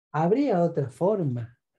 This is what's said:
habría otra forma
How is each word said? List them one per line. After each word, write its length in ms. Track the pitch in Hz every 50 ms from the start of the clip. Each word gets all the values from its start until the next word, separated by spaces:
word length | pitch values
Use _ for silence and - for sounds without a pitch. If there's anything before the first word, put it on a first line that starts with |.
| _ _
habría 500 | - 147 165 175 214 269 294 269 208 175
otra 280 | 170 165 170 160 139 113
forma 680 | - - 165 190 220 196 170 139 123 120 117 117 - _ _ _ _